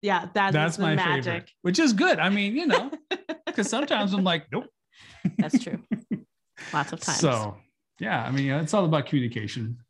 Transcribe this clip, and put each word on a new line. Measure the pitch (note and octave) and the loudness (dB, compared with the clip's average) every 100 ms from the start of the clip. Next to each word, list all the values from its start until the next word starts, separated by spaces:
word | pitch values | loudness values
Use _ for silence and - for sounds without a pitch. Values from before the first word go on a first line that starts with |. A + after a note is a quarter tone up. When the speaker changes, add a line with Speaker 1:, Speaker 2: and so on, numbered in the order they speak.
Speaker 1:
Yeah, | G3+ F#3 F3+ | 2 0 0
that | G#3 G3 | 0 2
Speaker 2:
That's | D3+ D#3+ | 4 2
Speaker 1:
is | E3 | 2
the | |
Speaker 2:
my | F3 D3+ | 0 2
Speaker 1:
magic. | E3+ F3 | 2 0
Speaker 2:
favorite, | C3 E3+ - _ | -2 -6 -8 _
which | F3+ F#3+ | 0 4
is | D#4+ | 4
good. | G3+ F4+ G3 | 4 4 4
I | E3+ | 2
mean, | G3+ G3+ B3 | 2 0 0
you | E4+ | 2
know, | B4 C4+ D#4 _ F#4 | 2 0 -10 _ -10
Speaker 1:
<laughs> | - D#4+ - | -8 -10 -6
Speaker 2:
'cause | - G3 | -2 -2
sometimes | A3+ C#4+ A3 G3+ | -2 0 0 0
I'm | G3 | 2
like, | F#3 E3+ - | 2 0 -2
"Nope." | G#3 - _ _ _ - - - - | -8 -8 _ _ _ -20 -6 -4 -2
Speaker 1:
That's | D#3 B3 | 0 0
true. | - - - A3+ - - | -2 -10 -6 -8 -6 -10
Speaker 2:
<laughs> | - _ _ - - | -10 _ _ -20 -6
Speaker 1:
Lots | D#3 C#3+ | -4 -4
of | E3 | -6
times. | - C#3 | -6 0
Speaker 2:
So, | D#3 A#2+ G#2+ G2+ _ _ _ _ | 2 0 -4 -10 _ _ _ _
yeah, | G#3+ E3 | -4 -2
I | A#2+ | -2
mean, | C3+ C#3 | -2 0
it's | C#3 D#3+ | -2 0
all | G#3+ F3 | 2 2
about | D#3 C#3+ | 2 2
communication | D3 B2 A#2+ G#2+ - A2+ A#2+ _ | 0 0 -4 -6 -6 -6 -8 _